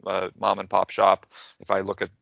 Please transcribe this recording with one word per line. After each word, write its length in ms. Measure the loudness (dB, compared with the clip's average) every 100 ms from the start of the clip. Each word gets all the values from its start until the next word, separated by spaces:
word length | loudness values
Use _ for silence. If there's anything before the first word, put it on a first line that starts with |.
uh, 240 | -6 -6 -6 -4
mom 220 | -2 -2
and 100 | -2
pop 220 | -2 0
shop, 340 | 2 2 2 -2 -20 -20 -12
if 120 | -2
I 80 | -2
look 240 | -2 -6
at, 80 | -8 _